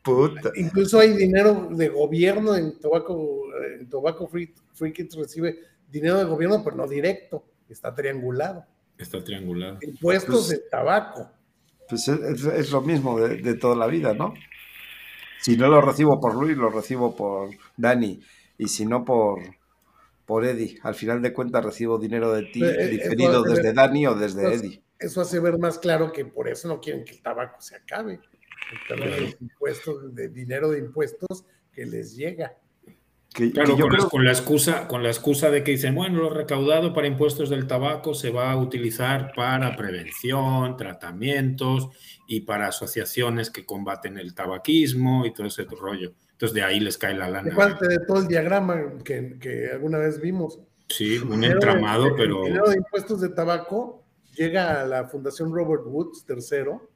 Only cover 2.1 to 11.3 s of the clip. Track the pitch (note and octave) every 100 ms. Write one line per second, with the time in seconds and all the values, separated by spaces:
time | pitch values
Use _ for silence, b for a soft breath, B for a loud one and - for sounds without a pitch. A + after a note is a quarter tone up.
2.1 | E3 F3+ G3+ G#3+ F#3+ D#3 - D3+ E3 E3
3.1 | E3+ D3+ C#3 C3+ C3+ C3+ C3 B2+ C#3 D3
4.1 | E3 E3+ E3+ E3+ _ _ - D#3+ D#3 D#3+
5.1 | D#3 C#3+ E3 E3 - B B _ D3 D#3+
6.1 | F#3+ F3+ D#3 E3+ G#3 G#3 - C#3 C#3+ E3
7.1 | F#3+ - - _ _ _ - A#2+ B2 C#3
8.1 | C3+ B2 B2+ E3+ F3+ - _ _ _ -
9.1 | F#2 F2+ G2 F#2 F2 F#2 G2 D3 C#3 E3
10.1 | F#3+ F#3 A#3+ F3 D3 - B2 C3 G3+ G#3
11.1 | - -